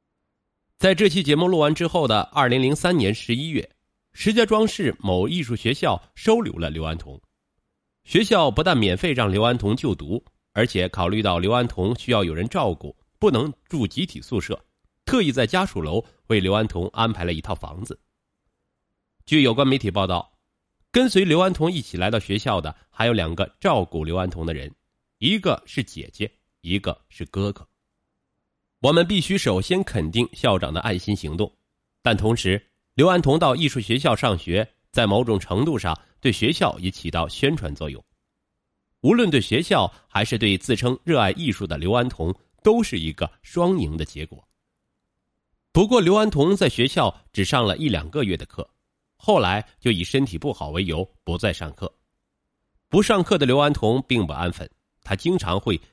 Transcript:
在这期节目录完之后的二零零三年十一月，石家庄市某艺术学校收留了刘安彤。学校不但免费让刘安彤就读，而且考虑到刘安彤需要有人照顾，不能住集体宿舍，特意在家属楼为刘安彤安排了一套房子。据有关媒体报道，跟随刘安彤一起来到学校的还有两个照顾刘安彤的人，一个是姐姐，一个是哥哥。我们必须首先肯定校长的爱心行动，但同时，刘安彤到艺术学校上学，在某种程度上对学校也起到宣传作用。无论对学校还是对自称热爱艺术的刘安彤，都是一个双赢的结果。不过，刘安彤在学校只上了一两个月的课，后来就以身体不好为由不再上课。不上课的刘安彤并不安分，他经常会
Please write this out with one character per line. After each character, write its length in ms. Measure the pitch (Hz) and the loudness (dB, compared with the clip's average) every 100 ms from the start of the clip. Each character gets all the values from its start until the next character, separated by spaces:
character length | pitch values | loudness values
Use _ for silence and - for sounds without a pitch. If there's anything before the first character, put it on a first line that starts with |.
| _ _ _ _ _ _ _ - | _ _ _ _ _ _ _ 0
在 180 | 190 | 2
这 140 | 185 202 | 4 4
期 140 | 160 | 2
节 120 | 143 | 2
目 140 | 151 180 | 2 2
录 100 | 175 | 4
完 160 | 147 | 2
之 120 | 156 170 | 2 0
后 200 | 185 135 | 0 2
的 140 | 107 - | 2 2
二 160 | 151 131 | 2 2
零 140 | 127 | 2
零 120 | 127 | 0
三 220 | 151 180 180 | 0 0 2
年 180 | 98 | 2
十 200 | 110 - | 0 -4
一 140 | 120 156 | -4 -4
月， 200 | 139 - _ _ _ _ | -6 -8 _ _ _ _
石 200 | - 208 | -4 0
家 140 | 220 214 | 2 4
庄 200 | 214 220 | 4 2
市 300 | - 151 - | 0 -4 -2
某 300 | 98 90 107 | 0 0 0
艺 140 | 175 | -2
术 120 | 120 | -4
学 200 | 117 117 | -4 -2
校 280 | 139 160 90 - | -2 -2 -2 -6
收 260 | - - 226 | -4 2 2
留 140 | 208 | 0
了 160 | 82 82 | -4 -6
刘 140 | 80 | -4
安 120 | 80 82 | -6 -8
彤。 240 | 69 69 _ _ _ _ _ _ _ _ | -10 -20 _ _ _ _ _ _ _ _
学 180 | - - | -2 0
校 280 | 220 208 147 | 2 2 2
不 120 | 107 | 2
但 140 | 170 139 | 2 2
免 200 | 101 90 | 2 0
费 160 | 175 | -2
让 180 | 127 107 | 0 0
刘 120 | 98 | 2
安 160 | 117 123 | 2 2
彤 160 | 101 107 | 0 -2
就 180 | 139 | -2
读， 300 | 87 73 107 - _ _ | -4 -6 -8 -10 _ _
而 140 | - 123 | -2 0
且 220 | 95 90 | 0 -2
考 180 | - 87 | -2 -2
虑 120 | 107 | 0
到 180 | 104 87 | 0 0
刘 140 | 92 | 0
安 140 | 120 120 | 0 -2
彤 320 | - 95 120 | -2 -2 -2
需 140 | - | -2
要 100 | 113 | 0
有 100 | 90 | 0
人 160 | 78 104 | -4 -4
照 240 | 185 120 | -2 -2
顾， 240 | 80 73 - _ - | -4 -12 -18 _ -2
不 120 | 214 | 2
能 220 | 120 147 - _ | 2 -2 -8 _
住 180 | 147 101 | -4 -4
集 200 | - 185 | -4 -8
体 160 | - | -10
宿 180 | - 104 | -8 -6
舍， 240 | - - _ _ _ _ | -6 -8 _ _ _ _
特 180 | - 254 | -2 0
意 100 | 165 | 2
在 140 | 123 113 | 0 0
家 200 | 185 - | 0 -2
属 160 | - | -4
楼 200 | 78 95 - _ - | -4 -4 -6 _ -2
为 100 | 110 | 0
刘 140 | 92 | 2
安 140 | 104 110 | 0 0
彤 200 | 90 92 | -4 -6
安 240 | - 113 | -2 -2
排 120 | 98 | -2
了 80 | 87 | -4
一 80 | 80 | -6
套 140 | - | -6
房 300 | 82 - 80 | -8 -10 -14
子。 140 | 101 - _ _ _ _ _ _ _ _ _ _ _ _ - | -14 -16 _ _ _ _ _ _ _ _ _ _ _ _ 0
据 160 | 151 | 2
有 100 | 127 | 4
关 140 | 113 135 | 4 2
媒 100 | 135 | 2
体 140 | 104 | 0
报 160 | 98 95 | 0 0
道， 260 | 87 - _ _ _ _ _ _ | -2 -6 _ _ _ _ _ _
跟 200 | 240 254 | 0 2
随 160 | 190 190 | 2 4
刘 140 | 156 | 4
安 120 | 190 | 2
彤 180 | 180 160 | 0 -2
一 120 | 175 | -4
起 140 | - 85 | -6 -4
来 140 | 95 | 0
到 80 | 110 | -2
学 200 | - 101 | -2 -4
校 200 | 131 98 | -2 -2
的 160 | 78 - _ | -4 -12 _
还 180 | - 113 | -2 0
有 60 | |
两 220 | 110 80 | 0 -2
个 200 | 85 98 _ | -4 -6 _
照 240 | 196 131 | 0 0
顾 180 | 87 82 | -2 -4
刘 120 | 78 90 | -4 -2
安 140 | 92 | -4
彤 160 | 85 80 | -6 -8
的 80 | |
人， 180 | 76 71 - _ _ _ - | -8 -10 -18 _ _ _ -4
一 180 | 123 214 | -2 0
个 240 | 185 - - | -2 -4 -4
是 160 | - | -8
姐 260 | 117 - 67 | -8 -10 -14
姐， 180 | - 104 _ _ _ | -10 -10 _ _ _
一 180 | 85 98 | -4 -4
个 180 | 98 - _ | -4 -8 _
是 160 | - 85 | -16 -10
哥 260 | 98 101 | -6 -6
哥。 140 | 101 - _ _ _ _ _ _ _ _ _ _ _ | -6 -16 _ _ _ _ _ _ _ _ _ _ _
我 140 | 131 | 2
们 120 | 160 | 4
必 160 | 170 202 | 2 0
须 160 | - 196 | 0 0
首 240 | - 92 | 0 0
先 220 | - 185 | 0 -2
肯 260 | 190 107 78 | -2 -4 -2
定 200 | 104 120 | 0 -2
校 240 | - 123 95 | 0 0 0
长 160 | 67 | -2
的 80 | 80 | -4
爱 140 | 110 92 | -4 -4
心 200 | - 101 | -4 -4
行 200 | 76 85 | -4 -4
动， 160 | 104 _ _ _ _ _ | -6 _ _ _ _ _
但 140 | 123 104 | 0 2
同 200 | 107 117 | 0 0
时， 280 | 92 98 - _ _ | 0 -2 -4 _ _
刘 140 | - 170 | 2 4
安 120 | 180 | 4
彤 160 | 147 156 | 2 4
到 200 | 160 127 | 2 2
艺 120 | 151 | -2
术 120 | 127 | -2
学 180 | 107 123 | -2 0
校 160 | 143 | 0
上 240 | 110 127 92 | 0 0 -2
学， 280 | - 90 110 _ _ | -2 -2 -4 _ _
在 160 | - 107 | 0 2
某 160 | 101 | 2
种 160 | 120 101 | 2 -2
程 240 | - 95 | -2 -2
度 140 | 156 131 | 0 -2
上 200 | 92 82 _ _ | -4 -6 _ _
对 120 | 131 | -2
学 200 | 101 110 | 0 0
校 260 | - 135 - | 2 -2 -2
也 120 | 90 | -6
起 200 | - 85 | -6 -6
到 180 | 85 76 | -4 -4
宣 280 | - 135 156 | 0 0 0
传 180 | 87 | -6
作 160 | 71 78 | -8 -10
用。 120 | 65 - _ _ _ _ _ _ _ _ _ | -10 -16 _ _ _ _ _ _ _ _ _
无 100 | - | 2
论 180 | 240 214 | 4 4
对 100 | 147 | 2
学 220 | - 120 | 2 0
校 300 | 175 165 95 - _ | 2 2 0 -4 _
还 160 | 101 | -2
是 140 | 107 117 | 0 0
对 180 | 107 95 | 2 2
自 180 | - | 0
称 240 | 117 120 131 | 0 0 -2
热 160 | 170 147 | 0 2
爱 100 | 98 | 2
艺 200 | 98 156 | 0 -4
术 140 | 98 87 | -4 -6
的 100 | 78 | -4
刘 160 | 87 | 0
安 160 | 120 123 | 0 0
彤， 260 | - 82 92 _ _ | -4 -6 -6 _ _
都 200 | 214 233 | 2 2
是 160 | 220 92 | 0 -4
一 140 | 80 | -6
个 180 | 78 - _ | -4 -6 _
双 360 | - 175 175 185 | -8 -2 0 0
赢 180 | 80 80 | -2 -4
的 80 | |
结 200 | 107 71 | -8 -10
果。 220 | 80 - _ _ _ _ _ _ _ _ _ _ _ _ _ | -14 -16 _ _ _ _ _ _ _ _ _ _ _ _ _
不 140 | - 208 | 2 4
过， 140 | 247 | 4
刘 140 | 170 | 4
安 160 | 208 214 | 4 2
彤 260 | 151 156 202 | 2 2 2
在 120 | 160 | 0
学 200 | - 123 | 0 0
校 260 | - 113 - _ | 2 0 -2 _
只 120 | - | -4
上 220 | 92 131 110 | 0 2 0
了 100 | 87 | 0
一 120 | 151 | -2
两 200 | 87 76 | -2 -4
个 160 | 147 | -4
月 120 | 107 87 | -2 -4
的 100 | - | -8
课， 220 | - 71 _ _ _ _ _ | -14 -16 _ _ _ _ _
后 220 | - 190 | 2 2
来 280 | 92 101 - _ | 2 0 -6 _
就 120 | 123 | 0
以 120 | 95 | 0
身 200 | 85 135 | 0 0
体 140 | 139 82 | -2 -4
不 140 | 147 | -6
好 180 | 110 76 | -6 -6
为 140 | 80 | -4
由 200 | 95 80 92 _ | -2 -4 -6 _
不 120 | - 85 | -8 -2
再 160 | 107 | -2
上 200 | 87 78 | -2 -8
课。 180 | - 98 _ _ _ _ _ _ _ _ _ _ | -10 -12 _ _ _ _ _ _ _ _ _ _
不 140 | 190 | 2
上 200 | 208 208 | 4 2
课 140 | 170 185 | 2 2
的 80 | 135 | 4
刘 120 | 135 | 4
安 140 | 147 | 4
彤 300 | 147 107 127 - | 2 2 0 0
并 200 | 123 85 | -2 -2
不 60 | |
安 180 | 71 87 | -4 -6
分， 160 | - - _ _ _ | -6 -12 _ _ _
他 120 | - | -8
经 220 | 98 165 185 | -4 -2 -2
常 220 | 92 190 | 0 -2
会 200 | 120 87 - | -2 -4 -6